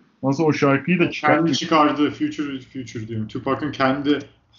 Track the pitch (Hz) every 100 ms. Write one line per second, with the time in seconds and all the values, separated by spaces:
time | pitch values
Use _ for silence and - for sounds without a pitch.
0 | _ _ 135 139 160 143 143 139 170 175
1 | 151 - 151 151 165 131 165 160 147 135
2 | 143 - 151 151 147 135 - 135 113 123
3 | 110 110 107 131 139 135 147 - 131 143
4 | 143 143 - _ _